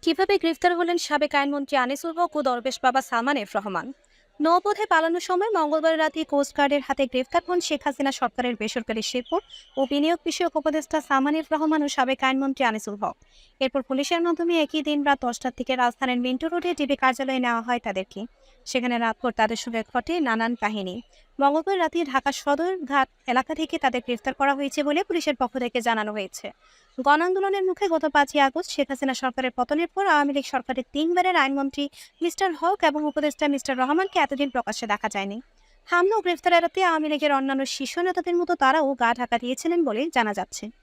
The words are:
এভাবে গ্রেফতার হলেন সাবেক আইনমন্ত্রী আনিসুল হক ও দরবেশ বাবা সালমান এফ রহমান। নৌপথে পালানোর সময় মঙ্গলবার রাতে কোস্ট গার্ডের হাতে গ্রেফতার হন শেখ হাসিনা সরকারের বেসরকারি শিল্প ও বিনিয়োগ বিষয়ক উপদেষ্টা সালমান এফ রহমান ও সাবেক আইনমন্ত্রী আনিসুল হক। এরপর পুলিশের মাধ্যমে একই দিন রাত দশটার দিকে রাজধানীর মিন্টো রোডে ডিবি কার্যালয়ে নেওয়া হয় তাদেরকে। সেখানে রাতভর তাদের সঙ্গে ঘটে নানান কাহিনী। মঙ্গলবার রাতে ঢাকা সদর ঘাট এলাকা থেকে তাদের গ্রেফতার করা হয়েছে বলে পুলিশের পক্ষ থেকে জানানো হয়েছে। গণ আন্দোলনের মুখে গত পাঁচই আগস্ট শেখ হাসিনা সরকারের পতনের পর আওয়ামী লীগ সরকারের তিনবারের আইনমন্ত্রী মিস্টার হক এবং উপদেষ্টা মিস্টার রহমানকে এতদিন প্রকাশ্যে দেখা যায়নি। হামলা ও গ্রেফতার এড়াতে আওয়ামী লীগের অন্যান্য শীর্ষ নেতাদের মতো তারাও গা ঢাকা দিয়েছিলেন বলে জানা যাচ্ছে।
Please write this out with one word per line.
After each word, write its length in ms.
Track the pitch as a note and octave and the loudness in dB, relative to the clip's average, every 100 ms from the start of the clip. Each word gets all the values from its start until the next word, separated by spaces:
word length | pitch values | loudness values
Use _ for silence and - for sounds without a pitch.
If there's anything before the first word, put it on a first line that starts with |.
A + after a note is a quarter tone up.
| - | 0
এভাবে 240 | D#4+ F#4+ G4+ | 0 2 2
গ্রেফতার 360 | E4 E4 F4+ E4+ | 2 2 2 2
হলেন 180 | E4+ F4 | 0 -2
সাবেক 360 | - D4+ D4 C#4+ | -2 -2 0 0
আইনমন্ত্রী 400 | C#4 C#4+ C#4 C#4 | 0 -2 -2 0
আনিসুল 340 | B3 C#4 E4+ D#4+ | 0 -2 -6 -2
হক 140 | F4 D4+ | -2 0
ও 20 | |
দরবেশ 360 | C4+ A#3+ A#3+ B3+ | -2 -2 -4 0
বাবা 180 | B3+ C4 C4 | 2 2 0
সালমান 280 | A#3 A#3+ C#4+ | -2 0 -2
এফ 140 | G3+ G#3+ | -2 -6
রহমান। 320 | G3+ F3+ A3 - _ _ _ _ | -4 -6 -6 -14 _ _ _ _
নৌপথে 460 | D4+ F4 G4+ G4+ G#4+ | 2 4 2 -2 2
পালানোর 380 | E4 E4 F4 - | 4 4 0 0
সময় 220 | F4+ G#4+ G4 | 0 2 0
মঙ্গলবার 380 | D4+ D#4 D#4+ D#4+ | 2 2 2 2
রাতে 220 | D#4 D#4+ | 0 -2
কোস্ট 280 | D#4 C#4+ C#4 - | -2 0 0 0
গার্ডের 240 | C#4+ C#4+ C4 | 2 2 -2
হাতে 160 | C4 C4+ | -2 0
গ্রেফতার 380 | B3+ B3+ E4+ - | 0 0 -2 0
হন 120 | F4+ | -2
শেখ 220 | - D4+ D4+ | 0 -2 -2
হাসিনা 260 | - C#4 | -2 -2
সরকারের 420 | B3+ A#3+ - B3 A#3 | 0 -4 -2 -4 -2
বেসরকারি 440 | G#3+ - A3+ A3 G#3+ | -4 -4 -4 -4 -2
শিল্প 200 | B3 A#3+ E4+ - - - - | -4 -2 -4 -4 -20 -12 -4
ও 40 | C4+ | 0
বিনিয়োগ 300 | C#4+ D4+ E4+ E4+ | 2 2 0 -2
বিষয়ক 280 | - F4 D#4 | -2 0 0
উপদেষ্টা 420 | D4+ D#4 - D#4 - | 0 -2 -2 -4 0
সালমান 280 | C4+ C4+ D#4 | 0 2 0
এফ 120 | D4+ | -2
রহমান 300 | D#4 D#4 D#4 C#4+ | 0 2 2 0
ও 20 | |
সাবেক 320 | - B3+ C4+ | 0 0 2
আইনমন্ত্রী 400 | C4 C4 C#4 C4+ B3+ | 0 0 -2 0 0
আনিসুল 300 | A3 - G3+ | 0 -6 -6
হক। 140 | F#3 - _ - - _ | -6 -6 _ -20 -20 _
এরপর 200 | C4 C#4 | -2 -2
পুলিশের 400 | - C4+ C#4+ E4+ | -2 -2 0 0
মাধ্যমে 320 | E4+ E4 E4+ E4+ | 2 2 2 2
একই 200 | D4 D#4 | 2 0
দিন 180 | D4 D4 | 0 0
রাত 160 | C#4+ C#4+ B3 | 2 2 0
দশটার 280 | A#3 B3 - | -4 -6 -6
দিকে 160 | B3 B3+ | -4 0
রাজধানীর 440 | B3 - C4 B3 B3 | 0 0 -2 0 -2
মিন্টো 200 | B3+ D#4+ | -2 -2
রোডে 240 | F4 F4+ | -2 -2
ডিবি 220 | F4 C#4 C#4 | -2 0 2
কার্যালয়ে 480 | C4 B3+ C4+ C4 B3 | 2 0 -2 0 0
নেওয়া 160 | A#3 | -2
হয় 200 | A3+ A#3+ A#3 | -2 -4 -2
তাদেরকে। 340 | F#3+ F#3+ - A3+ _ _ _ - | -6 -6 -10 -14 _ _ _ -6
সেখানে 280 | B3+ B3 A#3+ | -2 0 0
রাতভর 340 | A#3 A3 B3 | 0 -2 -4
তাদের 280 | A3+ G#3+ A3+ | 0 0 0
সঙ্গে 180 | - A3+ A3 | -4 -6 -2
ঘটে 200 | B3 A#3+ F4 C#4 | -4 -2 -2 0
নানান 260 | A3 A3+ A#3+ | 0 -2 -2
কাহিনী। 400 | G#3 G#3+ F#3 G3 - _ _ - | -4 -4 -6 -8 -14 _ _ 0
মঙ্গলবার 380 | C#4 D4+ E4 G4 | 2 2 0 0
রাতে 200 | D#4+ E4+ D4+ | 0 0 0
ঢাকা 260 | C4 C#4 | 0 -2
সদর 400 | C4+ - C#4+ F4 F#4+ C4+ | -4 0 0 0 -4 -2
ঘাট 160 | C#4 C4+ _ - | 0 0 _ -2
এলাকা 260 | B3 C4 D#4 | -2 0 -4
থেকে 200 | D#4+ E4 | -4 0
তাদের 240 | C4+ B3 A#3+ | 0 -2 -4
গ্রেফতার 280 | A#3+ - | -4 -4
করা 200 | - C4+ | 0 0
হয়েছে 260 | C#4 C#4+ - | 2 -2 -2
বলে 180 | C#4+ D4+ | 0 0
পুলিশের 320 | G4+ E4+ D#4 C#4 | 0 -2 -2 -2
পক্ষ 180 | B3 C4 | -2 -2
থেকে 220 | A#3+ B3 | -4 -2
জানানো 300 | A#3 A3+ G#3+ | 0 0 -2
হয়েছে। 360 | G#3+ F#3+ - - - _ _ _ - | -6 -8 -10 -14 -16 _ _ _ -2
গণ 220 | B3+ D4+ | 2 4
আন্দোলনের 420 | F4 F#4 G4 G4 F#4+ | 4 0 0 0 0
মুখে 160 | F4 G4 | 0 0
গত 180 | E4 D#4 | 2 2
পাঁচই 340 | D4 C#4+ D4 | 2 2 4
আগস্ট 300 | C#4 D#4 - | 2 2 -6
শেখ 160 | - C#4 | -4 -2
হাসিনা 240 | C4+ C4+ | -2 -2
সরকারের 380 | B3+ C4 B3 C4 | -2 -4 -2 -4
পতনের 380 | - B3 D4 E4+ - | -2 -2 0 -2 -2
পর 80 | G4 | 2
আওয়ামী 260 | D4+ C#4+ | 4 4
লীগ 120 | C#4+ C4 | 0 -2
সরকারের 400 | C4 - B3+ B3 | -6 -4 -6 -4
তিনবারের 420 | C#4+ D#4+ F4 F4+ F4 | -2 0 2 2 2
আইনমন্ত্রী 480 | C4+ C#4 C#4 C#4 C#4+ - - _ | 2 0 -2 -4 -6 -8 -20 _
মিস্টার 280 | E4+ - G4 | -4 0 -2
হক 260 | D#4 E4 G4+ | 0 -2 2
এবং 180 | D#4+ D4 D4+ | 2 2 -2
উপদেষ্টা 400 | D4 D4 - D4 | 0 -2 0 -2
মিস্টার 260 | C#4 - C4 | -2 -2 -2
রহমানকে 400 | C4 D#4 F#4+ F4+ | 2 2 0 0
এতদিন 300 | C#4+ C4 C#4 | 0 0 -2
প্রকাশ্যে 360 | B3 A3 G#3+ A3+ | -2 -4 -6 -4
দেখা 220 | G#3 A3 | -4 -2
যায়নি। 280 | G#3 G3 G#3 - _ _ _ - | -4 -6 -8 -14 _ _ _ 0
হামলা 260 | F4 F#4 A4 | 2 4 2
ও 40 | |
গ্রেফতার 320 | F4+ E4+ F4+ | 0 0 4
এড়াতে 260 | E4+ E4 - | 4 4 2
আওয়ামী 240 | F#4 D#4+ D#4 | 2 2 0
লীগের 220 | D4+ D4 C#4 | 0 2 2
অন্যান্য 260 | C4+ C4+ C4+ | 0 -2 -2
শীর্ষ 300 | - C4+ - | -6 -6 -2
নেতাদের 360 | F4+ F4+ F4 F4 | 0 0 0 0
মতো 180 | F4 F4 | 0 2
তারাও 380 | C4+ D4+ C#4 | 4 4 2
গা 160 | C4+ A#3 | 0 0
ঢাকা 220 | A#3+ B3 A#3 | 0 -2 -2
দিয়েছিলেন 420 | A#3+ B3+ E4 F4 D4 | -2 -4 0 0 0
বলে 160 | G#3+ D#4 | 0 -2
জানা 200 | C#4 A3 | 0 0
যাচ্ছে। 320 | G3+ F#3+ - G#3+ - | -2 -6 -10 -14 -16